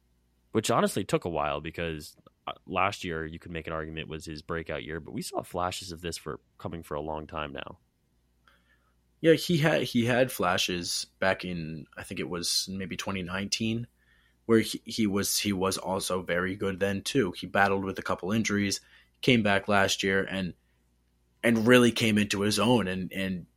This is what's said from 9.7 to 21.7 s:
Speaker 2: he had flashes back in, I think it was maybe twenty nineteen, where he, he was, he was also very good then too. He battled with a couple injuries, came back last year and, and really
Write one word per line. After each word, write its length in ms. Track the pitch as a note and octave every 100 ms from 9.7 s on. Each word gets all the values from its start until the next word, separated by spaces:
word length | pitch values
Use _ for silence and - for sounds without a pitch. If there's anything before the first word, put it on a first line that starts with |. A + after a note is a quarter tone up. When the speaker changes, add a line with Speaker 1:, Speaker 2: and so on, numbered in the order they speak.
| D#3
Speaker 2:
he 220 | - - A#2
had 260 | A#2+ C3
flashes 720 | - F2 F#2 - F2 F2 - - -
back 240 | F#2+ F#2
in, 420 | F2+ F2 D#2 D#2 - F2+
I 60 |
think 180 | F2+ F#2+
it 80 | D2+
was 400 | F2 E2+ - -
maybe 240 | F#2+ F#2 F2+
twenty 260 | - G2
nineteen, 640 | F2 A2+ G2 - A2 A2+ A#2+ _ _ _ _ _ -
where 160 | A2+
he, 200 | G#2 - -
he 220 | A2+ G#2+
was, 300 | G2 F#2+ -
he 140 | G#2
was 260 | F#2+ F#2+ F#2
also 440 | F2 G2 - F#2
very 340 | F2+ F2 F#2 G2+
good 240 | G2 F2+
then 220 | G2 G2
too. 320 | - C#3 F#2 -
He 80 | F#2
battled 380 | G2+ G2 G2
with 160 | F#2+ F#2
a 20 |
couple 300 | - F#2 F2
injuries, 480 | A2+ G#2 G2+ G2+ - _ - _ -
came 220 | - A#2+
back 240 | G2+ G2 -
last 360 | G2+ G2 -
year 200 | G2 F#2+
and, 300 | - F#2+ F2+ - _ _ _ _ _ _ _ _
and 240 | A#2+ A2+
really 240 | A2+